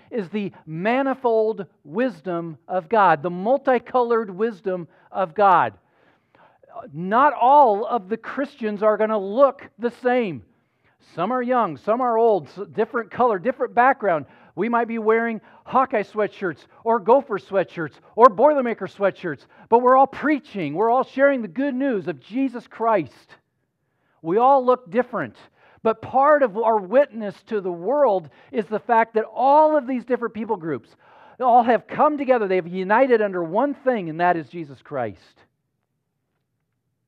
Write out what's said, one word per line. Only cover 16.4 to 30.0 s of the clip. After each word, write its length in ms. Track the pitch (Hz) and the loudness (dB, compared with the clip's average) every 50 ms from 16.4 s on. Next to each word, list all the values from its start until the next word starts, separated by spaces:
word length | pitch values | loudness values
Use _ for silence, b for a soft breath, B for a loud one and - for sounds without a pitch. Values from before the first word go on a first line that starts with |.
| 196 180 151 - - b b b b | -6 -6 -6 -8 -14 b b b b
or 160 | 226 226 233 | -2 -2 -2
Gopher 400 | 175 196 240 277 - - 214 180 | 2 2 2 2 2 -2 -8 -10
sweatshirts 540 | - - 190 196 170 - - 175 160 147 - _ b b b | -8 -4 -4 -4 -4 -4 -6 -10 -10 -10 -12 _ b b b
or 120 | 202 226 262 | 6 6 6
Boilermaker 640 | 190 170 240 302 302 277 254 240 214 - 196 170 - | 6 6 4 4 4 2 0 -2 -4 -6 -10 -12 -6
sweatshirts, 520 | - 202 190 180 - - 175 143 - - b b b b b | -2 -2 -2 -2 -2 -6 -8 -8 -8 -12 b b b b b
but 100 | 226 240 | 2 4
we're 180 | 247 247 262 262 | 4 6 6 6
all 100 | 269 269 | 4 2
preaching. 640 | - - - 285 311 269 - - - 202 170 143 147 | 0 -4 -2 -2 -2 -2 -4 -10 -10 -8 -6 -6 -4
We're 160 | 165 214 233 | -2 0 0
all 140 | 233 262 247 | 0 0 -2
sharing 380 | - - 254 277 277 277 254 | -4 -2 2 2 2 2 0
the 60 | 220 190 | -4 -8
good 280 | 156 220 277 285 254 | -6 -6 -4 -4 -4
news 320 | 247 277 277 240 196 160 160 | -2 -2 -2 -2 -4 -4 -6
of 120 | 170 131 | -10 -10
Jesus 480 | - - 196 262 269 262 226 240 196 - | -12 -10 -6 -4 -4 -4 -4 -8 -16 -16
Christ. 680 | - - 226 233 220 202 156 113 - _ _ _ - _ _ _ _ _ _ _ _ _ _ _ _ _ _ _ _ _ | -10 -4 0 0 0 0 -2 -4 -10 _ _ _ -20 _ _ _ _ _ _ _ _ _ _ _ _ _ _ _ _ _
We 160 | - 160 180 220 | -6 -2 0 2
all 280 | 240 262 285 277 254 | 4 4 4 4 4
look 240 | 247 254 247 247 180 | 2 0 0 -2 -4
different. 460 | 165 240 240 - - 196 147 110 - - - _ b b b b b b b | -4 -4 -4 -2 -4 -6 -6 -6 -10 -16 -20 _ b b b b b b b
But 180 | 190 220 - | -4 -4 -4
part 400 | - - - 262 277 294 302 294 | -8 -4 0 2 4 4 4 4
of 160 | 277 233 175 214 | 2 0 0 -2
our 200 | 226 220 226 214 | 0 0 0 0
witness 640 | 190 180 208 262 294 - 208 226 214 202 - - _ | -2 2 2 2 2 2 -2 -8 -10 -10 -10 -12 _
to 180 | _ 226 208 | _ -8 -6
the 100 | 180 185 | -4 -6
world 580 | 175 170 170 196 269 294 285 240 196 185 165 143 b b b b | -8 -6 -4 -4 0 2 2 2 2 0 -4 -8 b b b b
is 140 | b 247 202 | b -8 -6
the 140 | - 214 202 | -4 -6 -8
fact 340 | - - 233 226 226 226 _ | -2 0 2 2 2 0 _
that 120 | 214 220 | -4 -4
all 520 | - - - 247 269 285 302 311 311 311 302 | -4 -4 -2 2 4 4 6 4 4 4 0
of 100 | 247 233 | 0 -2
these 180 | 269 247 | -6 -6